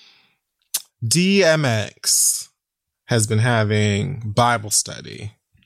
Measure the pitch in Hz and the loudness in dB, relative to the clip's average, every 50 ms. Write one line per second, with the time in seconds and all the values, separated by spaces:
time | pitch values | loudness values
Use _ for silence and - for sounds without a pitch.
0 | - - _ _ _ _ _ _ _ _ _ _ _ _ - - - _ _ - | -20 -20 _ _ _ _ _ _ _ _ _ _ _ _ -10 -10 -10 _ _ -8
1 | 120 113 - 165 180 190 196 196 185 160 156 156 147 127 113 107 101 - - - | -4 -2 0 2 2 4 4 4 4 4 4 2 2 0 0 -2 -4 -6 -10 -8
2 | - - - - - - - - - - _ _ _ _ _ _ _ _ _ _ | -4 -2 0 2 2 0 -2 -4 -8 -14 _ _ _ _ _ _ _ _ _ _
3 | _ - 120 120 107 107 110 107 113 127 120 113 107 104 107 107 104 104 101 98 | _ -2 0 0 0 0 0 0 2 2 2 0 0 2 2 2 2 2 0 0
4 | - 92 - 113 117 107 101 - 120 120 120 113 104 104 - - - - - - | -2 -4 -6 -8 -8 -4 0 2 2 2 2 0 -2 -2 -2 -2 -2 -4 -8 -14
5 | - - 52 - 104 101 - _ _ _ _ _ _ | -16 -16 -16 -14 -14 -14 -16 _ _ _ _ _ _